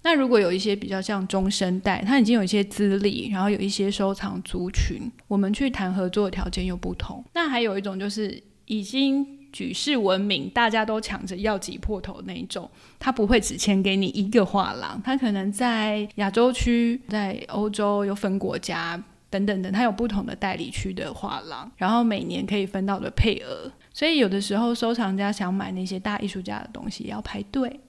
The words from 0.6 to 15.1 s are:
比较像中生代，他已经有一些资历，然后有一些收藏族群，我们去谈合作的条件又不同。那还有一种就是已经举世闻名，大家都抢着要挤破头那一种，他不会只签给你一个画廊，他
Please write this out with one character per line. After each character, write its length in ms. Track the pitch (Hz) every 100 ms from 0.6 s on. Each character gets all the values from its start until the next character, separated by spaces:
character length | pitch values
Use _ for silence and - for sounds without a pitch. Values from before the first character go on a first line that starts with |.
| 208
比 140 | 202 196
较 120 | 190
像 260 | 190 202 190
中 220 | 196 190
生 280 | 202 185 185
代， 220 | 202 180 196
他 120 | 269
已 60 |
经 100 | 220
有 80 | 233
一 40 | 185
些 160 | 208
资 340 | 202 - 202 196
历， 320 | 202 - -
然 120 | 196
后 80 | 196
有 80 | 208
一 100 | 196
些 220 | 202 196
收 220 | 202 196
藏 260 | 196 190 185
族 280 | - 180 180
群， 400 | - - - 247 - -
我 80 | 202
们 160 | 196
去 180 | 214 277
谈 220 | 240 185
合 160 | 185 185
作 220 | 208 202
的 0 |
条 180 | 185 185
件 160 | 185
又 120 | 185 180
不 180 | 185
同。 300 | 180 - 185 -
那 140 | 339 320
还 120 | 247
有 180 | 226 196
一 20 |
种 180 | 202 190
就 100 | 202
是 340 | 202 208 - - _ -
已 160 | 214
经 440 | 202 262 277 269 277 - -
举 200 | - 262
世 240 | - - 277
闻 240 | 196 190
名， 300 | 202 180 156
大 180 | 240 233
家 160 | 220
都 160 | 220 220
抢 240 | 220 202
着 120 | 185 185
要 200 | 214 196
挤 200 | 185 -
破 220 | - 202
头 200 | 185 -
那 80 | 180
一 100 | 170
种， 240 | 185 196 170 - - -
他 140 | -
不 140 | 247 202
会 120 | 233
只 180 | - -
签 260 | - 196
给 120 | 190
你 120 | 190 190
一 200 | - 196
个 160 | 226
画 280 | 190 202 180
廊， 280 | 120 82 -
他 120 | 208